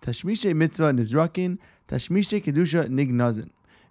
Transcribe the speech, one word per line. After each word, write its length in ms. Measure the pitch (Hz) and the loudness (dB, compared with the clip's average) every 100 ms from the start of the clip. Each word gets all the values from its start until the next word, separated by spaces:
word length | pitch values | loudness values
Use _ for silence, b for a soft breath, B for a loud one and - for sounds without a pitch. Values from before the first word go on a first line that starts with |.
"Tashmishe 560 | - 120 170 214 202 160 | -10 -6 -4 -2 0 2
mitzvah 380 | 160 - 156 | 0 2 2
nizrakin, 640 | 131 110 131 165 - 180 180 b b - | 2 2 2 0 0 -4 -4 b b -6
tashmishe 560 | 135 - 180 202 208 | -6 0 0 0 -2
kedusha 460 | 202 147 175 165 139 | 0 0 2 2 0
nignazin. 640 | 131 139 123 120 110 - - b b b | 0 0 2 0 0 -8 -18 b b b